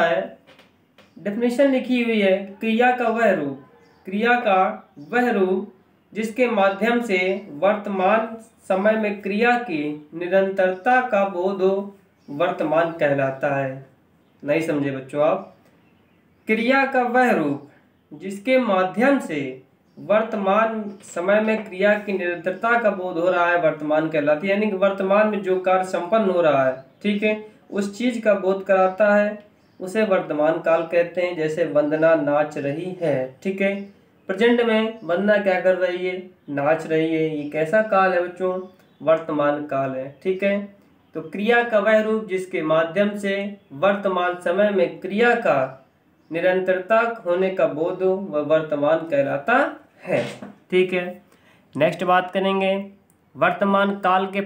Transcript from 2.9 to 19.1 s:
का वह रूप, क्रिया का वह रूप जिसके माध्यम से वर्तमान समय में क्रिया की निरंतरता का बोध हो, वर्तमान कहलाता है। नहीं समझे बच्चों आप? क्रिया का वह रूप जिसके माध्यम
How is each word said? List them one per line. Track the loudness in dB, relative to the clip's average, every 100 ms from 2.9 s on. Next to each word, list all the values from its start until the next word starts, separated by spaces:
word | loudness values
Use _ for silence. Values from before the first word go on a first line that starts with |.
का | 2 0
वह | 2 2
रूप, | 2 -2 -8 -16 _ _ _ -8
क्रिया | 0 2 2
का | 4 2 2 -2 -16 -20 -4
वह | 0 2
रूप | 2 2 0 -4 _ _ _ _
जिसके | -6 -6 0 0
माध्यम | 4 2 2 0 0
से | 0 0 0 -4 -8
वर्तमान | -2 0 0 -4 0 2 2 0 -10 -18 _
समय | -4 0 2
में | 2 -2 -4
क्रिया | -4 0 2 2
की | -2 -6 -6 -8 -12 -10
निरंतरता | 0 2 2 0 0 0 0 2
का | 2 0 0
बोध | -2 -4 0
हो, | 0 0 -6 -16 _ _ -14
वर्तमान | -2 -2 0 0 0 0
कहलाता | 0 0 0 -2 -2 -2 -2
है। | -4 -8 -16 _ _ _ _ _
नहीं | -2 -2
समझे | 0 -2 -2
बच्चों | -4 -8 0
आप? | 0 0 -6 _ _ _ _ _ _ _ _ _ -4
क्रिया | 0 2 2 2
का | 0
वह | 0 2 2
रूप | 2 0 -4 -10 _ _ _ _
जिसके | -14 -12 -8 0 2
माध्यम | 2 0 0 2 2